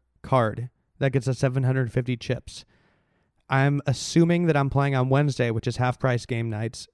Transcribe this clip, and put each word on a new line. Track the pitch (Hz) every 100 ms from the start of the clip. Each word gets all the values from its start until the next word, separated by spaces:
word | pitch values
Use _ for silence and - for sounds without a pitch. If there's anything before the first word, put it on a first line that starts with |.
| _ _
card | - 131 110 117 123 _ _ -
that | 135
gets | 131 127
us | 127
seven | 135 131
hundred | 131 131 120
fifty | 131 123 120
chips. | - 127 - - - _ _ _ _ _ _ _ -
I'm | 135 139 143 -
assuming | 123 - 170 170 175 170
that | 147
I'm | 139
playing | 135 139 135
on | 131
Wednesday, | 135 147 127 120
which | 113 -
is | 117
half | 127 -
price | 131 120 -
game | 117 117
nights. | 107 113 - -